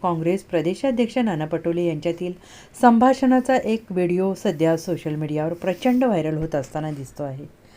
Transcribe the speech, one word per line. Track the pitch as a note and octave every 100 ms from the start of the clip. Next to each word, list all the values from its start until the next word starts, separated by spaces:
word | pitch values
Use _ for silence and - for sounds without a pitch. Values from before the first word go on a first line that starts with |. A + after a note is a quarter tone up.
काँग्रेस | F#3 E3 E3 F#3+
प्रदेशाध्यक्ष | - E3+ D3+ F#3+ C#4 A#3+ A#3 B3+
नाना | A3+ D#3+
पटोले | D#3 E3 E3 E3+
यांच्यातील | F3 D#3 E3+ E3+ F3+ F3+ - - - -
संभाषणाचा | B3 A3+ B3+ C4 C4 B3+ B3+ C4
एक | G#3 A3 -
व्हिडिओ | F3+ F3 F3+ F#3+
सध्या | F#3 G#3+ D3+ D#3+ E3
सोशल | F3 D#3+ D#3+
मीडियावर | D3+ D#3 D3+ D#3
प्रचंड | E3+ F#3+ F3+ B3+ B3
व्हायरल | C4 F#3 D#3 D#3
होत | D#3+
असताना | D3 B2+ D#3+ D#3
दिसतो | D3 C3+ -
आहे. | C#3+ C3+ D3+ - -